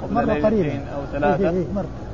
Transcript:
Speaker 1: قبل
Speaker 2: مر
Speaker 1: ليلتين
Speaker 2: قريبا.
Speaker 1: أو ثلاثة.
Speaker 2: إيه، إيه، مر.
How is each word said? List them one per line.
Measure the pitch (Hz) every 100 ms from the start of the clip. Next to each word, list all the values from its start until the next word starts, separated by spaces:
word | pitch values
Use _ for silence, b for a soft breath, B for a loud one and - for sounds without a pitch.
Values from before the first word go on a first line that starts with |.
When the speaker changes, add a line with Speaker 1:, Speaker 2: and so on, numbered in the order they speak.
Speaker 1:
قبل | -
Speaker 2:
مر | -
Speaker 1:
ليلتين | 220 214 214
Speaker 2:
قريبا. | 220 151 127 135 143
Speaker 1:
أو | 135
ثلاثة. | 143 147 147 185
Speaker 2:
إيه، | 180
إيه، | 165 202
مر. | 175 - -